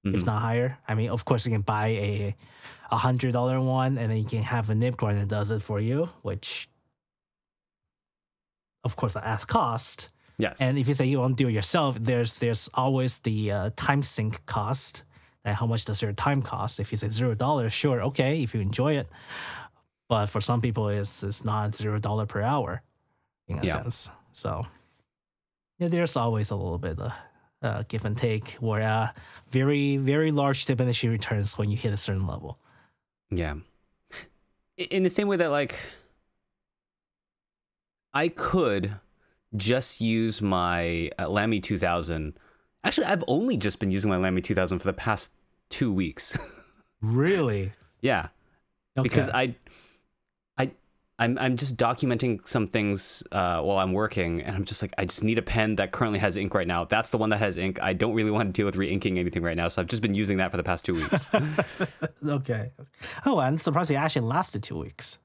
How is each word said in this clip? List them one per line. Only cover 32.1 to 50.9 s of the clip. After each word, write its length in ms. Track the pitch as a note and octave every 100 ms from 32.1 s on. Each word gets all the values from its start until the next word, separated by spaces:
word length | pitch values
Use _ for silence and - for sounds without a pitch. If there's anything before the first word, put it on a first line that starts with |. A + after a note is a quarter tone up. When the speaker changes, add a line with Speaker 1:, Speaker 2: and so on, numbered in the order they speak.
| G2 G2
Speaker 1:
level. 300 | - D2 - _ _ _ _ _ _ _
Speaker 2:
Yeah. 260 | F2+ D#2+ D2+ - _ _ _ _ - - _ _ _ _ -
I-, 40 |
in 200 | F3 F#3+
the 60 | F#3
same 180 | F3+ G3+
way 100 | F#3+
that, 140 | E3
like, 260 | C#3+ C#3 - - - _ _ _ _ _ _ _ _ _ _ _ _ _ _ _ _ _ _ _ _ _
I 140 | C#3 E3
could 680 | E3+ - F#3 C#3 G2+ G2 G2+ _ _ _ _ _ G#2+
just 460 | G2 B2+ B2+ -
use 400 | A2+ A2+ A2+ G#2
my, 720 | G2+ F#2 F2 F2 E2+ E2+ E2 -
uh, 80 | E2
Lamy 300 | G2+ G#2+ G#2+
two 180 | - G2
thousand. 560 | F2+ F2 E2 D#2+ D2+ - _ _ _ _
Actually, 220 | F#3+ B3+ -
I've 160 | F#3+ -
only 300 | C#3 A#3+ E3+
just 220 | G#2 -
been 120 | G2
using 180 | F#2+ G#2
my 80 | F#2
Lamy 240 | F#2 F#2
two 140 | F2+ F#2
thousand 240 | F2+ F#2
for 60 | F#2+
the 60 |
past 380 | F#2 A2+ G#2 - _ _ _ _
two 220 | - B2+
weeks. 440 | F#2+ F2+ - - -
<laughs> 40 | - - - _ _ _
Speaker 1:
Really? 720 | G#2+ A#2+ D#3 F#3+ C3+ G#2 F#2+ - _ _
Speaker 2:
Yeah. 260 | C3 G#2 E2+ _ _ _ _ _ _ -
Speaker 1:
Okay. 60 | B2+
Speaker 2:
Because 220 | - -
I, 260 | B2+ C3 - - - - _ _ _ _ _ _ -
I, 140 | C3 - _